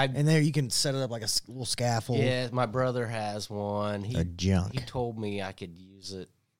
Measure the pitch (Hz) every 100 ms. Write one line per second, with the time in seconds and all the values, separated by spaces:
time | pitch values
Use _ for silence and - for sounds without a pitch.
0 | 135 139 147 160 151 147 123 - 147 135
1 | 127 117 107 - - 127 117 - 120 117
2 | - 123 131 127 123 127 117 123 127 123
3 | 113 113 107 104 - 104 101 104 104 104
4 | 101 85 87 85 92 92 90 131 120 131
5 | 120 110 104 101 95 98 92 85 92 98
6 | 95 95 - _ _